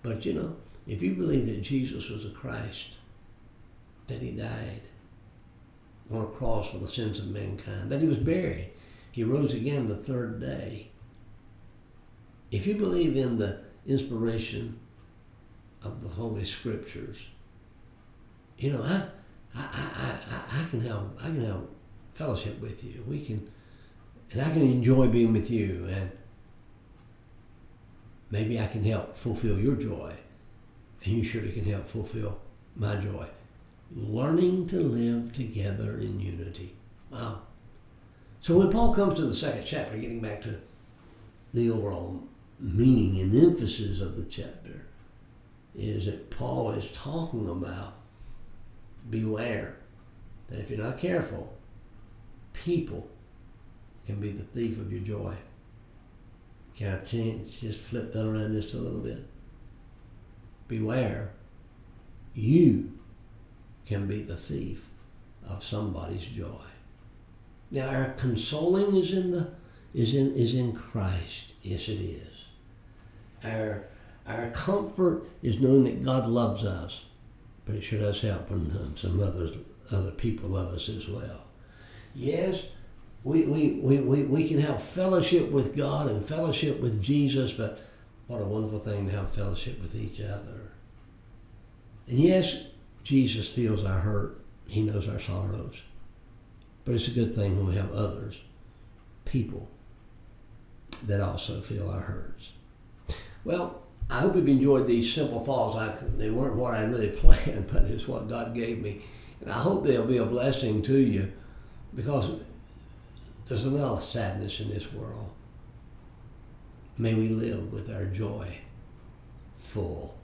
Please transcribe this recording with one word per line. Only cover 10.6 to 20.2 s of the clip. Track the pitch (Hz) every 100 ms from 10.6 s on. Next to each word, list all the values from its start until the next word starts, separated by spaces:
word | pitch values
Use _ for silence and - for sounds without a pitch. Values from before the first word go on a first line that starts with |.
| - 107 - - - - - - - - - - - - - - - - -
If | 104 196
you | 208
believe | 196 175 160 131
in | 127 117
the | 98 98 - - -
inspiration | 135 - 117 117 110 - - 113 - - - - - - - - - - -
of | 104 110
the | 117
Holy | - 117 107
Scriptures, | 95 - 120 107 - - 110 - - - - - - - - - - - - - - -
you | 135
know, | 135
I, | 113 190 - - - - - -
I, |
I, | 143 - - - 131 -